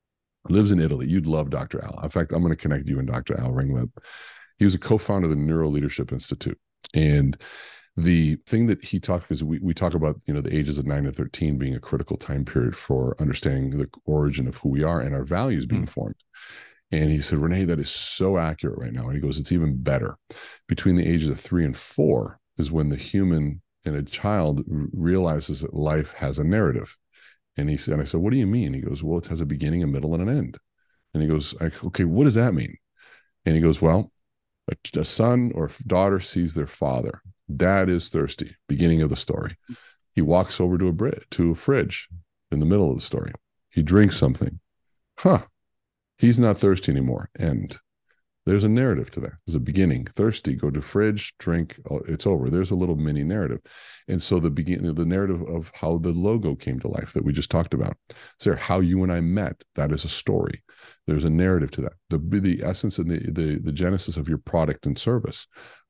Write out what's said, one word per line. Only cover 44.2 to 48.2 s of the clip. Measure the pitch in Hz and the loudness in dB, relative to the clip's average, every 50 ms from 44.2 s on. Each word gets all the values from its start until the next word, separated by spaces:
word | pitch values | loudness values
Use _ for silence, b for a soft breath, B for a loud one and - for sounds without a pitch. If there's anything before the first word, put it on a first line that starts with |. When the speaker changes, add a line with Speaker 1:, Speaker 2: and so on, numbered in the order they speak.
| - 65 62 - - - - - - _ _ _ _ _ _ _ _ _ _ - | 2 2 2 0 -2 -4 -4 -8 -16 _ _ _ _ _ _ _ _ _ _ 2
Speaker 1:
Huh. | - 185 156 - - - _ _ _ _ _ _ _ _ _ _ _ _ _ | 4 6 6 6 2 -4 _ _ _ _ _ _ _ _ _ _ _ _ _
He's | _ 117 120 117 123 | _ 6 6 8 8
not | 120 110 101 - | 6 4 4 4
thirsty | - 98 95 92 - - | 4 4 4 4 2 0
anymore. | 71 67 65 64 57 50 - - _ - | 0 0 0 0 -2 -4 -8 -10 _ -4
End." | 85 80 65 53 50 - - - _ _ _ _ _ _ _ _ | -2 0 0 -2 -4 -8 -12 -16 _ _ _ _ _ _ _ _